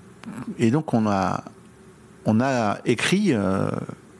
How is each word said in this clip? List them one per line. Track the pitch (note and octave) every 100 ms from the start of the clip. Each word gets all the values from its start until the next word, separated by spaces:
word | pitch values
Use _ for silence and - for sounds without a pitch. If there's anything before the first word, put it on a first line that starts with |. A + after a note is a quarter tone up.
| - - - - - F3+
et | A#2
donc, | C#3 D#3
on | A#2 G#2+
a, | G2 F#2 G2 - - - - - - - - -
on | A2
a | C3+ B2+ G#2+ -
écrit, | - A#2 - F#3 G#3
euh, | A#2 F#2+ F#2+ G2+ - - - - -